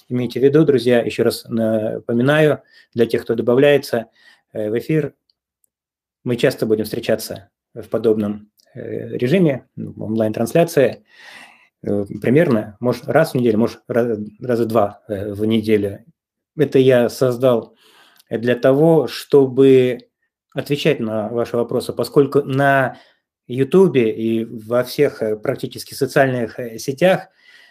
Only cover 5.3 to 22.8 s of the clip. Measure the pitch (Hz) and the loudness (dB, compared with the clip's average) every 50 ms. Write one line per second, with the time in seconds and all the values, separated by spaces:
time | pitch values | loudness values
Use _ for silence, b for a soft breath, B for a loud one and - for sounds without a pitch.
5.3 | _ _ _ _ _ _ _ _ _ _ _ _ _ _ _ _ _ _ - 123 | _ _ _ _ _ _ _ _ _ _ _ _ _ _ _ _ _ _ -6 -4
6.3 | 120 117 - 131 127 - 127 107 107 107 107 107 - - - - 110 - - - | -2 0 0 0 0 0 -2 0 0 -2 -2 -4 -8 -6 -2 -2 -2 -2 -4 -10
7.3 | 101 98 - _ _ _ _ _ - 120 101 - - 113 110 113 107 110 104 101 | -14 -14 -16 _ _ _ _ _ -18 -18 -12 -8 -6 -2 0 0 0 0 -2 -4
8.3 | 104 104 - _ _ _ _ _ - 117 113 107 110 113 113 117 117 117 123 127 | -6 -8 -12 _ _ _ _ _ -18 -16 -12 -10 -10 -10 -10 -8 -6 -4 -2 0
9.3 | 165 196 170 151 131 127 - _ - 117 110 104 104 107 107 101 110 110 110 110 | 2 2 2 2 0 -2 -8 _ -16 -14 -14 -14 -12 -10 -8 -4 -2 -2 -2 -2
10.3 | 107 113 117 - - 165 170 165 - 147 127 104 104 - B B B B B B | -2 -4 -4 0 0 0 0 2 2 0 0 0 0 -6 B B B B B B
11.3 | B B B B B B B B B _ - 104 104 101 101 98 - - - 113 | B B B B B B B B B _ -8 -4 -4 -4 -4 -6 -8 -6 -2 2
12.3 | 127 156 175 147 117 107 110 - - - 120 123 120 - - 127 120 151 160 - | 2 4 4 2 0 -2 -2 -6 -10 -6 -4 -4 -4 -4 -4 0 2 2 2 2
13.3 | - 131 120 120 107 107 117 107 - - _ - 120 117 120 120 110 104 104 104 | 0 0 0 2 2 2 2 0 -2 -8 _ -4 -2 -2 0 -2 -2 -6 -8 -12
14.3 | - - 117 120 120 113 117 110 110 113 101 101 - - _ - 104 95 101 107 | -14 -10 -4 -2 0 0 0 0 2 0 0 0 -4 -10 _ -10 -8 -8 -8 -8
15.3 | 101 98 107 110 113 110 101 110 107 101 101 101 101 - _ _ _ _ _ _ | -6 -4 -2 0 0 0 0 2 0 0 0 -2 -8 -10 _ _ _ _ _ _
16.3 | _ _ _ _ - 156 143 135 - 135 127 131 127 120 120 110 - - 135 127 | _ _ _ _ -2 -2 0 2 4 4 6 6 4 4 2 0 -2 -2 -2 -2
17.3 | 123 113 131 127 120 113 110 - _ b b b b b b b b b b b | 0 0 2 2 2 0 -2 -8 _ b b b b b b b b b b b
18.3 | 117 110 113 123 120 123 - 135 135 143 156 165 165 151 123 110 - - - - | -8 -4 -2 -2 -2 2 2 2 4 4 4 4 6 4 4 2 0 -10 -2 4
19.3 | 143 143 135 131 120 131 139 135 131 131 127 127 120 120 - _ _ _ _ _ | 4 4 4 4 4 4 6 8 8 6 4 2 -2 -6 -10 _ _ _ _ _
20.3 | _ _ _ _ - 143 127 - 143 143 - 165 135 - 117 110 110 110 104 107 | _ _ _ _ -12 -10 -6 -4 -4 -2 0 0 0 -2 -2 -4 -4 -4 -4 -4
21.3 | 120 120 117 - - 117 117 - 120 120 - - - - 120 - - 147 139 135 | -4 -4 -4 -4 -2 -4 -4 -2 -4 -6 -4 -6 -6 -6 -4 0 2 2 2 2
22.3 | - 139 139 131 131 135 143 139 139 135 | 2 -2 -2 0 -2 0 2 2 2 2